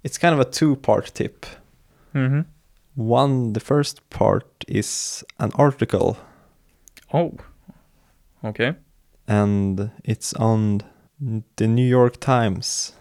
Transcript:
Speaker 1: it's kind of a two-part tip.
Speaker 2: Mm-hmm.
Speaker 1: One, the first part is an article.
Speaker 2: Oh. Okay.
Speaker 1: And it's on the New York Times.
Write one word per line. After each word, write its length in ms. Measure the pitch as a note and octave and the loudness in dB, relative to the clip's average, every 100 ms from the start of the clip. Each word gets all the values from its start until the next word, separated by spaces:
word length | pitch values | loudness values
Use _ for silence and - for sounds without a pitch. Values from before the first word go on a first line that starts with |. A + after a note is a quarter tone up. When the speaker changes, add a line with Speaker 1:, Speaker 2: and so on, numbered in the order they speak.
Speaker 1:
it's 160 | - - | -10 0
kind 160 | E3+ | 2
of 60 | D3+ | 2
a 100 | B2+ | 0
two-part 640 | - D#3 C3+ - G#2 - | 2 2 2 2 0 -2
tip. 320 | - - _ - - _ _ _ _ _ | -8 -8 _ -20 -20 _ _ _ _ _
Speaker 2:
Mm-hmm. 260 | C#3 C3 C#3+ E3+ _ _ _ _ C3+ | -2 0 0 -4 _ _ _ _ -6
Speaker 1:
One, 560 | A2+ B2 C#3 C3 A#2 | 0 2 4 2 0
the 80 | G#2+ | -4
first 400 | - D3 C#3+ - _ | 0 0 0 -8 _
part 540 | - G2+ G2 - _ - | 0 2 2 -4 _ -4
is 560 | G#2 G#2 - - - - - | -4 -2 -6 -8 -10 -16 -6
an 140 | G#2+ | -4
article. 640 | - C#3+ C3 A2+ G2 - A2+ - _ _ _ _ _ _ - _ | 2 2 2 -2 0 0 -2 -14 _ _ _ _ _ _ -20 _
Speaker 2:
Oh. 180 | D3+ E3+ - - _ - - _ _ _ _ _ _ | -2 -2 -6 -20 _ -20 -20 _ _ _ _ _ _
Okay. 300 | G#2+ G#2+ A#2+ F3 _ _ _ _ - | -10 -4 -4 -4 _ _ _ _ 0
Speaker 1:
And 640 | G#2 G#2 G2+ G2 F#2+ G#2+ - | 2 2 2 0 -2 -6 -8
it's 300 | - A2 - | -6 -6 -6
on 460 | - A2+ A2 G#2+ G2+ - _ _ _ C3+ A2 - - | -2 2 2 2 -2 -6 _ _ _ -8 -8 -10 -2
the 100 | A2 | 2
New 180 | A#2 B2+ | 2 4
York 320 | B2+ B2 - | 4 4 0
Times. 720 | - B2+ A2+ F2+ - - - - | 0 0 0 -2 -6 -8 -8 -14